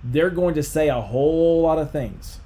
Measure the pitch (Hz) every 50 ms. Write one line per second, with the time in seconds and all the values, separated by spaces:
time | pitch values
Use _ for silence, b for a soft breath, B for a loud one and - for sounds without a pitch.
0 | - 123 123 147 165 185 180 170 180 175 160 151 143 - - 156 156 151 135 123
1 | 107 98 117 127 139 151 160 165 165 170 170 165 165 160 160 160 151 147 - 151
2 | 127 107 92 - - - - - -